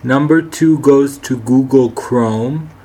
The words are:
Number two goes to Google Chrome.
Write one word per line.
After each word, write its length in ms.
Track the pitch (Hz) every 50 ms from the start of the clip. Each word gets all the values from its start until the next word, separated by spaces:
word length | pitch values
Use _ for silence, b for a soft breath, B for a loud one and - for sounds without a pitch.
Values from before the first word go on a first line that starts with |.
| -
Number 380 | 123 131 139 147 151 160 165
two 380 | 160 160 - - 160 160 160 147
goes 400 | 131 143 139 139 139 139 - -
to 180 | - - 131
Google 540 | 120 113 113 127 131 135 131 135 135 127 113
Chrome. 800 | 117 - - - 127 123 117 110 110 110 117 127 147 160 156 156 B B